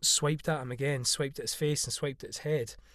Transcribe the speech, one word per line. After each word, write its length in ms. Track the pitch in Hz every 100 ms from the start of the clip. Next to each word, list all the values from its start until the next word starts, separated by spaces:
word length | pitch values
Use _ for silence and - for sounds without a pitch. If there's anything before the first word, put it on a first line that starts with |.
swiped 480 | - - 147 156 -
at 120 | 156
him 100 | 127
again, 320 | 123 139 139 123
swiped 340 | - 139 139
at 40 |
his 100 | 117 -
face 280 | 151 147 -
and 80 |
swiped 300 | - 143 131
at 60 | -
his 100 | -
head. 360 | 151 151 113 - -